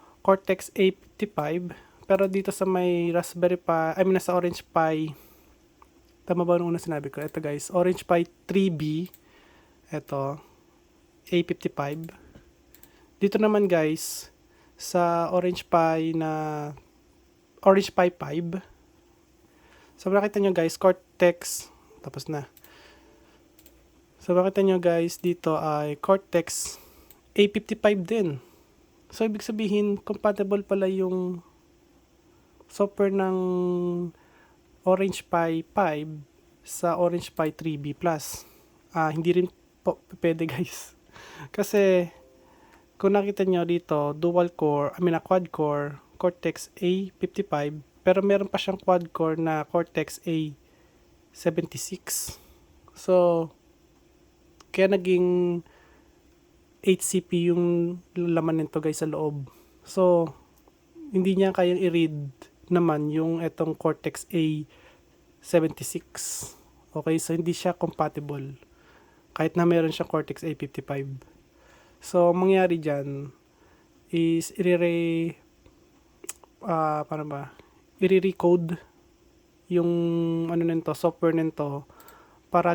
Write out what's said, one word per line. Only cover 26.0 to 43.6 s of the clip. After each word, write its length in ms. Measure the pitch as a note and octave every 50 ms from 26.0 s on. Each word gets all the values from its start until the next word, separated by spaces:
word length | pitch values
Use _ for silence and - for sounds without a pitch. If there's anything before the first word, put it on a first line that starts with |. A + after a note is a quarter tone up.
| - - G3 F#3+ - _ - E3+ E3 - - - - - - - - - - - - - - _ _ _ -
A 80 | -
fifty-five 640 | G#3 G3+ - A3 G#3 - G#3+ - - G#3 G#3 G3 E3+
din. 320 | - A3 A3+ G3 D#3+ C#3 B2+ - - _ _ _ _ _ _ _ _ _ _ _ -
So, 160 | - - A3
ibig 160 | A3+ G#3+ G#3
sabihin, 560 | - - A3 G#3 A3 F#3+ G3+ G#3 G#3 G#3 G3+
compatible 640 | G3+ - - G3+ - - G#3 G3+ G#3 G3+ G3 G3+ G3+
pala 240 | G3 - G3 G3 G3
yung 560 | F#3 F#3+ F#3+ F#3 F#3 F#3 F#3 F3+ F3+ F3+ F3 - _ _ _ _ _ _ _ _ _ _ _ _ _ _ _ _ _ _ _ _ _ _ - - _
software 440 | - - G3+ G3+ - - G3+ G3 G3
ng 240 | G3 F#3+ F#3 F#3 F#3 F#3 F#3 F3+ F3+ F3+ F3+ F3+ F3+ F3 F3 F3 F3 F3 E3 - _ _ _ _ _ _ _ _ _ _ _ _ _ -
Orange 400 | F#3 F#3 F3+ G3 F#3+ F3+ - -
Pi 400 | _ - E3+ E3 E3 E3 E3 E3 _ -
five 480 | G#3 G3 E3 D3+ D3 D#3 D#3 D#3 D3+ C#3 - _ _ _ _ _ _
sa 380 | _ - - - - F3 E3 F3
Orange 320 | F3 F3 F3 F3 E3+ - -
Pi 160 | - D#3+ D#3
three 320 | D#3 - D#3+ E3 D3+ C#3+
B 160 | C#3+ D3 C#3+
plus. 480 | - F3+ F3 D#3+ D3 - - - - - - - _ _ _ _ _ _ _ -
Ah, 160 | E3+ D#3+ D#3
hindi 320 | D3+ D#3+ D#3+ F3 E3+ F3+
rin 60 | F3+ F3 - _ _ _ _ _
po 160 | - F#3+ E3+ - _ _ F#3 -
pwede, 240 | - E3+ E3 D#3+ E3
guys. 480 | D#3 B2+ C#3 E3+ - - - - - - _ _ _ - - - - - - D3 -
Kasi, 640 | - - G3 - - G3+ G3 F#3+ F#3 F3+ F3 E3 - - - _ _ _ _ _ _ _ _ _ - - _ _ _ -
kung 160 | G3 G3 G3+
nakita 240 | G3+ G3 G3+ G3+ -
nyo 240 | G3 F#3+ F#3 F3